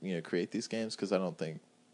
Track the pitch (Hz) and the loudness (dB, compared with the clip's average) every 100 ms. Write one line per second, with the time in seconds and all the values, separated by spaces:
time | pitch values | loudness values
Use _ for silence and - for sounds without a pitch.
0 | 95 87 80 90 85 110 - 113 110 - | -2 -2 0 0 2 -2 -2 -2 -2 -2
1 | 95 95 92 82 82 78 - _ _ | 2 2 2 -2 -4 -4 -12 _ _